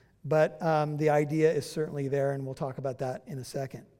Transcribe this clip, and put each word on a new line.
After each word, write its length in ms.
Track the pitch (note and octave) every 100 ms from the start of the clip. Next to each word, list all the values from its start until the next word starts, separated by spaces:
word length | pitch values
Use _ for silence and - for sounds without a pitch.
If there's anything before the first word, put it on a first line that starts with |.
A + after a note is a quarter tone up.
| _ _
but, 380 | C#3 D#3 D#3 -
um, 360 | E3+ D#3 D3+ D3+
the 120 | D#3
idea 420 | D3 D3 D#3 D#3
is 180 | D3+ -
certainly 380 | E3 D#3 C#3+ C3+
there, 260 | C#3 C#3
and 120 | C#3 C3+
we'll 80 |
talk 240 | C3 C#3+ C3
about 220 | C3+ C3
that 240 | C3 B2+ -
in 140 | C#3
a 40 |
second. 420 | B2 C#3+ C3+ - -